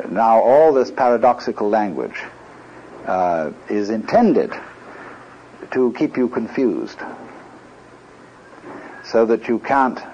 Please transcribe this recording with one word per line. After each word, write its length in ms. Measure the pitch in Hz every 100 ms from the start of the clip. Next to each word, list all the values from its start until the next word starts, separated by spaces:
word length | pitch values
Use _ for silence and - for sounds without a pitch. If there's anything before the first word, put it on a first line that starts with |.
| -
now, 300 | 92 113 113
all 340 | 110 139 160
this 160 | 135 123
paradoxical 800 | - 127 120 123 120 - 107 104
language, 480 | 107 104 69 58 - - - - - - - - - -
uh, 460 | 92 90 82 78 73 -
is 200 | 104 -
intended 640 | 113 110 208 233 113 71 - - - - - - - - - - - -
to 220 | 127 123
keep 240 | 123 147 -
you 100 | 123
confused, 720 | 123 113 - 127 76 55 - - - - - - - - - - - - - - - - - - - - - -
so 200 | 113 113
that 220 | 113 -
you 120 | 113
can't 400 | - 139 131 - -